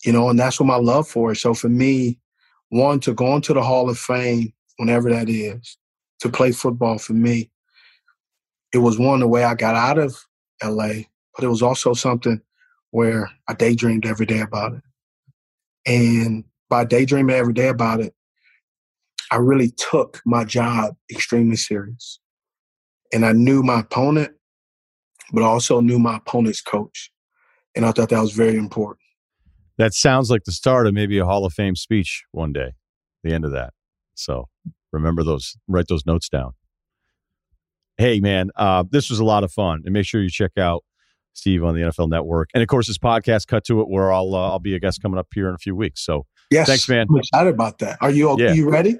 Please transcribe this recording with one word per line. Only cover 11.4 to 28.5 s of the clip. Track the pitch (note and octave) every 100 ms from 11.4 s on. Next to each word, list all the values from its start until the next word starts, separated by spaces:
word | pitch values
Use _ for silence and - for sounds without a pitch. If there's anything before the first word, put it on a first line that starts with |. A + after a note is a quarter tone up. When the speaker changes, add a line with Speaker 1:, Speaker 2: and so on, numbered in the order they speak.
Speaker 1:
it | B2+
was | A2+
also | B2 C3 B2+
something | A#2+ C3 A#2+ B2 A2 _ _ _ _ _
where | A#2 A2+ A2+ G2+ - -
I |
daydreamed | - A#2 A#2 A#2 A2
every | A2 A2 A2
day | A2
about | G#2+ G#2+ A2
it. | A#2 _ _ _ _ _ _ _ _ _ _ C3
And | A#2+ A#2 A#2 A2+ A2 - _ -
by | A#2+
daydreaming | A#2 B2 C3 C#3 C3 B2+
every | A#2+
day | A#2 C3
about | A#2+ A#2 A2+
it, | G#2+ _ _ _ _ _ _ _ _ _ _ - -
I | A#2
really | B2 C3+ A#2+
took | - - D#3 B2 - A#2
my | A#2+
job | A2 A#2+ A#2 A#2 G#2+ - -
extremely | A2 - A#2 A#2 A2
serious. | - G#2 G2+ A#2+ - - _ _ _ _ _ _ _ _ -
And | A2+
I | A2+
knew | A2+ B2 C#3
my | B2+ A#2
opponent, | G#2+ A#2+ C3+ D3+ D3 _ _ _ _ _ _ _ _ _ -
but | A2+
I | A2+
also | A#2 - A#2+
knew | A#2+ A#2+
my | A#2 A2
opponent's | - A#2+ A2+ G2+
coach. | - G#2 G#3+ - - _ _ _ _ _ _ -
And | A2+
I |
thought | A2+ A2
that | A2+
was | A2
very | G#2 A2+